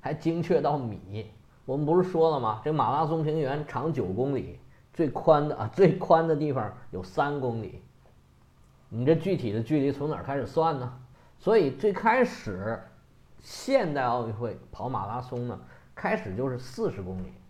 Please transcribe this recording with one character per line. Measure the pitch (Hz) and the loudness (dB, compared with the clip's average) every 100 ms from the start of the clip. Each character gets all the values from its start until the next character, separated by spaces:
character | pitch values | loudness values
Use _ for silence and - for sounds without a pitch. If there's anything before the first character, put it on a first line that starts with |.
还 | 131 | -6
精 | 151 160 165 | -2 -2 -2
确 | 160 165 | 2 2
到 | 147 147 | 4 0
米。 | 120 92 87 104 104 - - - | -2 -8 -10 -12 -12 -18 -20 -18
我 | - 135 | -6 -2
们 | |
不 | 151 175 | 4 4
是 | 180 | 4
说 | 165 160 | 4 4
了 | 147 | 4
吗？ | 113 107 | 0 -2
这 | 147 | -2
马 | 156 113 | 2 2
拉 | 139 | 2
松 | 156 165 | 0 0
平 | 156 156 | 0 0
原 | 135 147 151 | 0 -2 -4
长 | 131 151 | -4 -2
九 | 151 92 | -2 -2
公 | 98 135 | 0 0
里， | 135 85 - - - _ | -2 -4 -12 -20 -20 _
最 | - 156 | -2 0
宽 | - - 151 147 | 2 6 6 4
的 | - | -2
啊， | 104 | -4
最 | - 190 143 | 6 6 6
宽 | - 160 165 | 4 4 6
的 | 151 | 0
地 | 151 | 0
方 | 131 104 - - | -2 -4 -8 -12
有 | - | -10
三 | - - 143 143 | -6 -2 -2 0
公 | 127 113 | -2 -4
里。 | 107 - - _ - - _ _ _ _ - _ _ | -8 -12 -20 _ -20 -20 _ _ _ _ -20 _ _
你 | 110 | -2
这 | 127 160 | 2 4
具 | 185 180 | 2 -2
体 | 117 | -2
的 | 107 | -4
距 | 117 151 | 0 0
离 | 139 | 0
从 | 139 147 | -2 -4
哪 | 139 | -6
儿 | |
开 | 92 139 | -4 -4
始 | 123 | -2
算 | - 160 143 | 0 0 0
呢？ | 123 - - - - - | -6 -12 -20 -20 -20 -6
所 | - 226 | 2 4
以 | 147 | 4
最 | - 214 | 2 0
开 | 190 226 247 | 2 2 4
始 | 247 - - 92 101 117 - - _ _ _ - | 2 0 -8 -6 -6 -6 -10 -20 _ _ _ -20
现 | - - - 269 190 | -18 -12 2 2 4
代 | 143 | 0
奥 | 123 123 113 | 0 0 -2
运 | |
会 | 104 117 92 - | -4 -6 -8 -14
跑 | - 123 | -10 -6
马 | 127 98 | -4 -4
拉 | 120 | -8
松 | 123 123 123 | -6 -6 -6
呢， | 101 - - - - | -8 -14 -20 -20 -8
开 | 170 208 | -4 -2
始 | 107 95 | -4 -4
就 | 135 | -4
是 | 123 | -4
四 | - - 214 | -10 -4 -4
十 | - | -4
公 | 92 92 | -8 -8
里 | - - - | -10 -14 -20